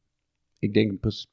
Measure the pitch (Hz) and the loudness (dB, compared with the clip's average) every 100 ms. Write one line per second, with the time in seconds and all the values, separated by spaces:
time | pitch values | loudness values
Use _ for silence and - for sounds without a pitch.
0 | _ _ _ _ _ _ 104 104 110 98 | _ _ _ _ _ _ 0 2 2 0
1 | 113 - - | -4 -6 -6